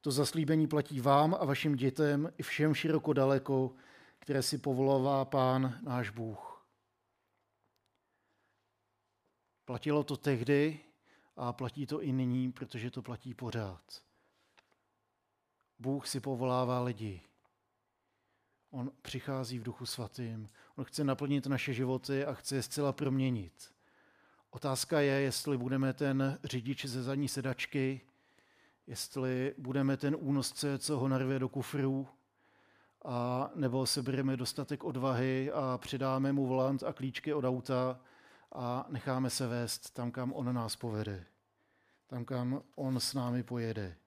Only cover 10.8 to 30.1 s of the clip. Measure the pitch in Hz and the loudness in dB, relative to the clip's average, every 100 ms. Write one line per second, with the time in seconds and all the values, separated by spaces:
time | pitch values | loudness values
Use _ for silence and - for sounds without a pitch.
10.8 | - _ _ _ _ - 123 120 123 147 | -14 _ _ _ _ -6 -6 -4 -6 -4
11.8 | 135 147 147 131 127 123 127 123 131 117 | -4 -4 0 0 2 2 0 -4 -10 -6
12.8 | 120 123 117 117 131 117 120 113 101 90 | -6 -8 -10 -10 -10 -8 -6 -4 -6 -8
13.8 | _ - _ _ _ _ _ _ _ _ | _ -20 _ _ _ _ _ _ _ _
14.8 | _ _ _ _ _ _ _ _ _ _ | _ _ _ _ _ _ _ _ _ _
15.8 | 127 139 - 139 135 127 127 127 123 127 | -2 -2 -2 -4 -2 0 2 2 2 2
16.8 | 123 107 110 92 - _ _ _ _ _ | 0 -4 -6 -8 -14 _ _ _ _ _
17.8 | _ _ _ _ _ _ _ _ _ 135 | _ _ _ _ _ _ _ _ _ -8
18.8 | 127 - - 135 - 135 120 123 113 - | -8 -8 -10 -8 -4 -4 -4 -6 -8 -8
19.8 | 120 - 107 - 117 113 107 - - - | -8 -6 -8 -6 -8 -8 -12 -16 -18 -10
20.8 | 131 - 143 131 143 143 139 131 - 120 | -8 -2 0 2 2 0 2 -2 0 0
21.8 | 127 131 127 139 147 131 - 139 110 - | 0 0 0 -2 -2 -6 -4 -4 -2 0
22.8 | 143 135 147 135 131 120 90 _ - _ | 0 0 0 2 2 0 -4 _ -20 _
23.8 | _ _ _ _ _ _ _ 127 143 131 | _ _ _ _ _ _ _ -6 -2 -2
24.8 | - 156 143 139 139 - - 135 123 135 | 2 4 6 4 2 0 -2 0 0 2
25.8 | 135 131 143 135 135 135 - 127 120 135 | 2 2 0 2 2 0 -4 -4 -4 -6
26.8 | 139 123 123 139 139 - 135 123 - 143 | -4 -4 -2 -2 -2 -2 -4 -4 -4 0
27.8 | 131 135 - _ _ _ _ _ _ _ | 0 -2 -10 _ _ _ _ _ _ _
28.8 | - 117 - 139 127 127 131 - 131 135 | -14 -10 -8 -2 0 0 -2 -4 -2 2
29.8 | 135 139 143 | 2 2 0